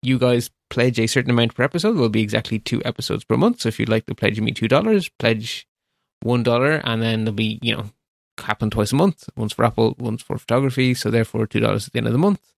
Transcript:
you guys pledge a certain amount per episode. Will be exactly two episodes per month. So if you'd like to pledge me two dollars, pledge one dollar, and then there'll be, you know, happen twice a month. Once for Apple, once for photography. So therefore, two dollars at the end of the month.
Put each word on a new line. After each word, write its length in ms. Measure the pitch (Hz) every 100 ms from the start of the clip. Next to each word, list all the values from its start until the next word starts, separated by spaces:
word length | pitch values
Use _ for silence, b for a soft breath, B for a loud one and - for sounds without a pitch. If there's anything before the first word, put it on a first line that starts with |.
you 160 | 127 131
guys 320 | 123 123 120 _ _
pledge 300 | - 123 117
a 80 | 113
certain 240 | - 127
amount 220 | 120 117
per 100 | -
episode. 340 | 123 175 202 220
Will 100 | 117
be 140 | 110
exactly 380 | 107 113 - 110
two 220 | - 113 -
episodes 400 | 110 - 104 -
per 100 | 117
month. 260 | 196 247
So 80 | -
if 100 | -
you'd 100 | 110
like 160 | 113 -
to 100 | 127
pledge 240 | 104 107
me 140 | 110
two 160 | - 113
dollars, 400 | 131 214 214 175 _
pledge 480 | 117 110 110 - - _ _ _ _ _
one 220 | 113 123
dollar, 380 | 117 120 135 156 -
and 160 | 113
then 240 | 113 113 110
there'll 100 | 104
be, 240 | 110 110
you 140 | 117 -
know, 100 | 104 _ _ _ _ -
happen 300 | - 107 107
twice 240 | 104 104
a 20 | 135
month. 340 | 190 - - -
Once 180 | 110
for 120 | - 117
Apple, 300 | - 113 -
once 220 | 123 113
for 160 | - 127
photography. 560 | - 120 135 127 131
So 180 | 123 -
therefore, 340 | 113 113 113 110
two 140 | 110
dollars 280 | 110 104 -
at 60 |
the 40 | 120
end 100 | 113
of 60 |
the 60 | 117
month. 340 | 185 202 _